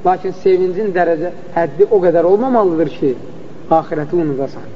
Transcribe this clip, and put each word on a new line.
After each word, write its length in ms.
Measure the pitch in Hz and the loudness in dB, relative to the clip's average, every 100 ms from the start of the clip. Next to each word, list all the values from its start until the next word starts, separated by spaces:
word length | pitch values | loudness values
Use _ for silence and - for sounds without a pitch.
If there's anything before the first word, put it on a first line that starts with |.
Lakin 320 | 180 185 190 175 | 0 0 -2 -2
sevincin 540 | 196 185 185 180 214 | 2 2 2 -2 -2
dərəcə, 380 | 175 170 165 175 - - - | 0 0 0 -2 -8 -6 -2
həddi 320 | 170 143 202 | -2 2 4
o 80 | 208 | 4
qədər 240 | 180 170 170 | 4 4 4
olmamalıdır 600 | 202 262 240 196 160 160 | 2 2 2 2 2 -2
ki, 220 | - 147 120 - - - - - | 0 -2 -2 -8 -14 -16 -16 0
axirəti 460 | 160 156 156 147 175 | 0 2 -6 -2 0
unudasan. 460 | 156 135 135 - - | 0 -2 -4 -6 -14